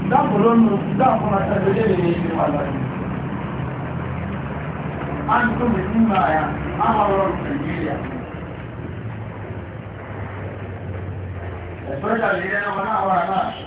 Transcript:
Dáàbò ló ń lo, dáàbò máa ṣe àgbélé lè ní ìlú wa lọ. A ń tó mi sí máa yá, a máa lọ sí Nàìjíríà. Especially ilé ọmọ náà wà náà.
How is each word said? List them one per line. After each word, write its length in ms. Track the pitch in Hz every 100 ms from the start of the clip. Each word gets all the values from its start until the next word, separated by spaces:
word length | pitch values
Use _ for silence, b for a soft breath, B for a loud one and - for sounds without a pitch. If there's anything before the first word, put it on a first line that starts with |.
Dáàbò 320 | 196 262 - 202
ló 140 | 226
ń 80 | 233
lo, 140 | 226 196 -
dáàbò 340 | - 262 220 214
máa 180 | 196
ṣe 100 | 190
àgbélé 300 | 202 196 196
lè 120 | 220 180
ní 140 | 170
ìlú 180 | 170 -
wa 140 | 165 156
lọ. 120 | 143 139 135 - - - - - - - - - - - - - - - - - - - - - - - -
A 120 | - 240
ń 120 | 240
tó 120 | 226 240
mi 160 | 190
sí 160 | 185 220
máa 280 | 226 196 170
yá, 160 | 156 151 - -
a 120 | - -
máa 220 | 220 202
lọ 160 | 196 190
sí 140 | 170
Nàìjíríà. 540 | - 143 175 175 - - - - - - - - - - - - - - - - - - - - - - - - - - - - - - - - - - - - - - - -
Especially 560 | - - 196 226 208 185
ilé 200 | 190 202
ọmọ 200 | 202 196
náà 180 | 202 220
wà 180 | - -
náà. 240 | 190 190 - -